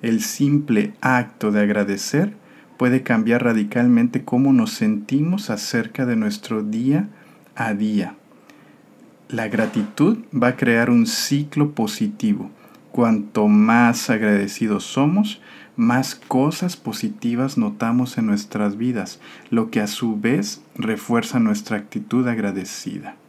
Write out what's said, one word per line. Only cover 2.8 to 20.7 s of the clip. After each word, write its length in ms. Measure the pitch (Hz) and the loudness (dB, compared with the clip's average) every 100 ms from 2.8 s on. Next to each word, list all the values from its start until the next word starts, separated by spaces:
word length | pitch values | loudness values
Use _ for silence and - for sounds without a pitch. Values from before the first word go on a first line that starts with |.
| 127 131 | 2 2
cambiar 420 | 131 113 110 120 | 2 0 2 2
radicalmente 800 | 120 113 104 120 120 117 120 123 | 2 0 0 0 4 4 4 -2
cómo 300 | - 127 135 | -2 0 4
nos 180 | 131 107 | 4 2
sentimos 800 | - 110 107 104 135 160 190 202 | 0 -2 -2 -2 -2 0 -2 -4
acerca 560 | 110 - 120 113 - 127 | -6 -4 -4 -4 -4 -2
de 100 | 113 | 0
nuestro 460 | 107 104 - 110 | -2 -4 -6 -6
día 460 | 107 110 127 147 208 - - - _ | -4 -4 0 0 -2 -8 -20 -20 _
a 200 | - 113 | -8 -6
día. 400 | 104 107 104 87 - _ _ _ - - - _ - - _ _ | -2 0 0 -2 -8 _ _ _ -20 -20 -20 _ -20 -20 _ _
La 200 | 113 113 | -6 -4
gratitud 720 | 107 107 - 101 - 156 226 - | -2 -2 -2 -4 2 2 2 -2
va 160 | 139 123 | 0 2
a 80 | 127 | 2
crear 320 | 127 117 117 | 2 4 4
un 180 | 120 113 | 4 4
ciclo 640 | - - 143 147 - 147 | 0 -2 -2 -2 0 0
positivo. 800 | 147 107 - 107 - 110 101 - - - - - | 0 -4 -2 -4 -2 -2 0 -4 -14 -20 -20 -8
Cuanto 540 | - 117 110 104 107 107 | 0 2 2 0 2 6
más 640 | 104 110 117 120 117 - | 6 6 6 4 2 0
agradecidos 760 | 113 107 104 101 - 113 101 | 0 4 2 0 -4 -2 -2
somos, 580 | - - 143 185 208 - - - - - | -4 0 2 2 0 -4 -16 -20 -20 -2
más 380 | 113 123 131 - | 2 2 -2 -8
cosas 600 | - 131 139 156 180 - | -2 0 0 0 -6 -6
positivas 800 | - 107 110 - 120 120 135 135 | -10 -6 -6 -4 -4 -2 -2 -2
notamos 640 | 107 104 117 120 123 - | -2 -2 -2 0 -2 -2
en 80 | 110 | 0
nuestras 500 | 104 104 107 104 101 | -2 -2 -4 -4 -2
vidas, 440 | 120 120 90 - - - - | -4 -4 -6 -12 -20 -20 -4
lo 220 | 117 113 | -2 0
que 100 | 113 | -2
a 60 | 104 | -2
su 320 | - 117 107 | -4 -4 -2
vez 420 | 110 131 101 - - | 0 0 -2 -8 -18